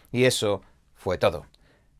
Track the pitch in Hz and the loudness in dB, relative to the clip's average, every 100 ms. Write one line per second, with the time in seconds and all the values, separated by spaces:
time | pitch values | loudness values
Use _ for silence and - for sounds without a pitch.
0 | _ 120 127 - 107 101 - _ _ _ | _ 0 2 2 0 -2 -6 _ _ _
1 | 98 87 107 85 - _ _ _ _ | -6 -2 -2 -2 -8 _ _ _ _